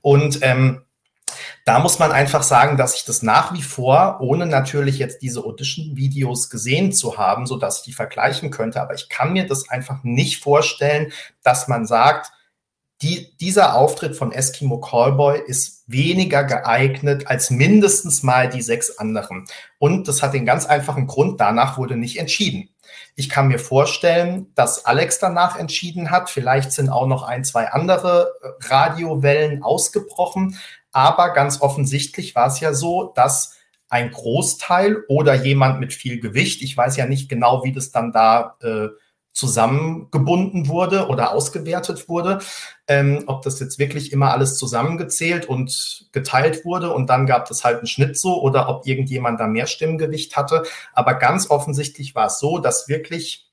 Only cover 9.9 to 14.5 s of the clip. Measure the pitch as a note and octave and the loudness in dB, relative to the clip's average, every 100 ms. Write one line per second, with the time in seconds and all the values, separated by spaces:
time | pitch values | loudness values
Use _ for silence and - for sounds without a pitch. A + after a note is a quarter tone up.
9.9 | C3+ B2 B2 - - C#3+ C#3+ D#3+ - C#3+ | -8 -2 0 0 -2 2 4 2 0 0
10.9 | D3 D3+ - - _ B2+ B2+ - A#2+ A2 | 0 -2 -8 -20 _ 2 2 0 -2 0
11.9 | A#2 C3 D3+ - _ _ _ _ _ _ | 4 4 2 -4 _ _ _ _ _ _
12.9 | _ D3 F3 - _ E3+ F#3+ E3+ A#2+ D3+ | _ -4 -4 -10 _ 0 4 6 6 2
13.9 | - D#3 - A#2 B2+ C3+ | 2 -6 -4 -6 -2 -4